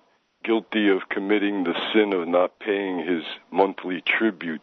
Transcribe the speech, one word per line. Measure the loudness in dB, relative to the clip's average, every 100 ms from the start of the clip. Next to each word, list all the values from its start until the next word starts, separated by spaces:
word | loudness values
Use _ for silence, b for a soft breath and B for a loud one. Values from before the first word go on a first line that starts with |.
| _ _ _ _
guilty | 0 0 0 2 4
of | 2 0
committing | -6 0 0 2 -2
the | -2 -2 0
sin | 2 4
of | 0 2
not | 2 2 _
paying | -4 -2 -2 -4
his | -2 -4 -4 -14 _
monthly | 2 2 0 -6 -4 -2
tribute | 0 0 -2 -8 -8